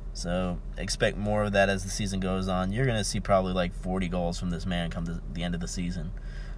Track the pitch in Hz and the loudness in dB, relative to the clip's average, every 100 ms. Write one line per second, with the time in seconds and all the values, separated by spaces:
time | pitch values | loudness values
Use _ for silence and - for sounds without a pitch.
0 | - - 87 90 90 87 - - 90 - | -8 -6 -2 0 0 -2 -6 -6 -4 2
1 | 110 - 104 104 104 101 98 95 95 - | 2 2 0 2 4 6 6 4 0 -2
2 | 101 95 92 95 92 92 92 104 135 110 | -2 0 0 0 2 0 0 2 2 2
3 | 98 107 90 98 92 92 87 - 92 92 | 0 0 4 4 4 2 0 0 -2 0
4 | 90 90 87 87 90 85 90 87 85 85 | 0 0 0 0 -2 -2 -2 0 -2 -2
5 | 85 85 - - 87 87 90 - 87 87 | -4 -4 -6 -4 -2 -2 -4 -4 -2 -2
6 | 80 - - - - | -4 -6 -8 -8 -8